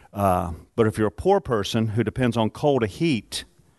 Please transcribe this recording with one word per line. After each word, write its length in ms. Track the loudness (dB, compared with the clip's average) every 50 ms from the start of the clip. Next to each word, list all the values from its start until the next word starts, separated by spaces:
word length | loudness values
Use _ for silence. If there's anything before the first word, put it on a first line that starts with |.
| -20 -14 -6
Uh, 400 | 0 2 2 2 2 0 -4 -6 -10 -14 _ 0 2
but 100 | 2 2
if 100 | 2 0
you're 100 | -2 -2
a 40 |
poor 300 | -2 -2 0 2 2 2
person 480 | 2 0 -2 -2 0 0 -2 -2 -2 0
who 160 | 0 0 -2
depends 320 | -2 0 0 0 0 2 2
on 140 | 0 0
coal 280 | -2 0 0 2 2 2
to 80 | 0 -2
heat 560 | -2 -2 -2 0 0 -2 -4 -6 -12 -12 -12 -12 _ _ _ _ _